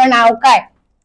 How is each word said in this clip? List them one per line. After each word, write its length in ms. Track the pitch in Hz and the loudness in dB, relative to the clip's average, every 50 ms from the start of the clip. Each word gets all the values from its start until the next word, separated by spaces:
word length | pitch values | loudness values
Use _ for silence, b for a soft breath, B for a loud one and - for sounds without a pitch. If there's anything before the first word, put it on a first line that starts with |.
| 254 262 | 0 0
नाव 260 | 247 233 233 233 226 | 0 0 0 0 -2
काय? 260 | 226 - 262 - - - _ _ _ _ _ _ _ _ | 0 0 0 0 0 -2 _ _ _ _ _ _ _ _